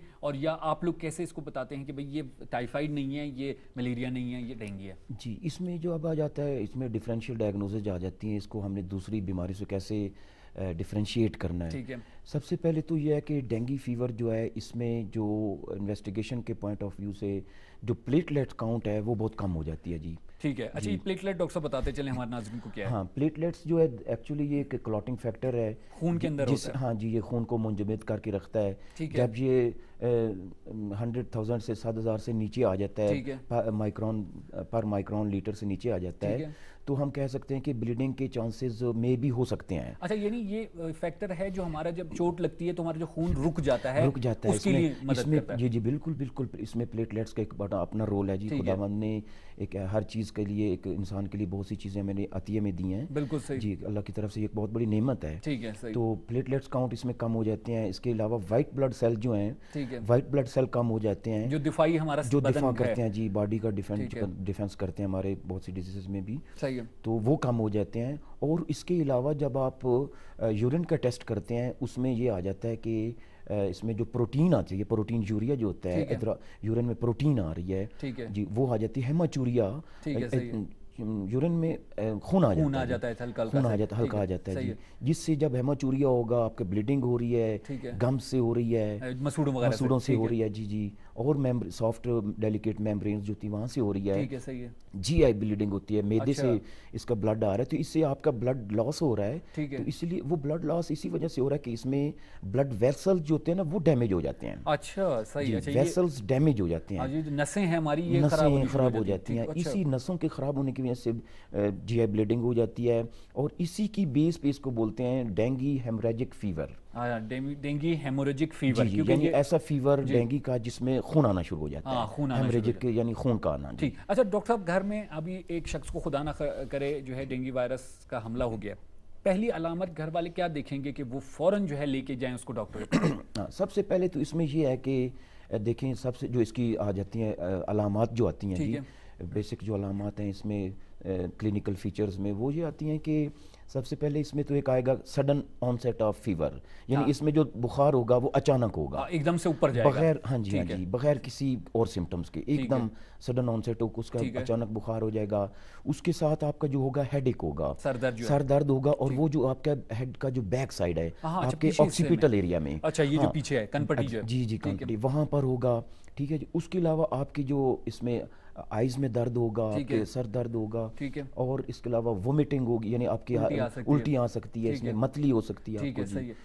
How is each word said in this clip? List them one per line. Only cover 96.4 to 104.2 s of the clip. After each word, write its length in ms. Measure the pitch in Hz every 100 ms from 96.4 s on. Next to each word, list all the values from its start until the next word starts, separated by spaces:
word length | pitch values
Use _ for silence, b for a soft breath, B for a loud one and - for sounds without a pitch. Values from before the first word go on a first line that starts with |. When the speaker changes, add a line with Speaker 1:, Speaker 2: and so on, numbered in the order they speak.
Speaker 2:
से 180 | 131 110 B B B
इसका 200 | 110 -
blood 300 | 113 107 110
आ 40 | 107
रहा 80 | 101
है, 80 |
तो 120 | 131 156
इससे 260 | 165 156
आपका 280 | 151 135 156
blood 420 | 120 123 131 101
loss 300 | 104 113 151
हो 120 | 156
रहा 120 | 104 101
है। 120 | 160
Speaker 1:
ठीक 340 | - - 147
है। 60 | 131
Speaker 2:
तो 60 |
इसलिए 360 | - - 170 185
वो 160 | 135 165
blood 280 | 139 165
loss 280 | 165 170 165
इसी 160 | 151 180
वजह 200 | 170 160
से 120 | -
हो 80 | 135
रहा 60 |
है 80 | 147
कि 80 | 120
इसमें 400 | 117 127 139 147 - B B
blood 280 | 98 117 139
vessels 500 | 104 123 143 190 185
जो 120 | 151
होते 160 | 151 -
हैं 60 | 185
ना, 60 |
वो 160 | 156 190
damage 340 | 160 127 113
हो 100 | 90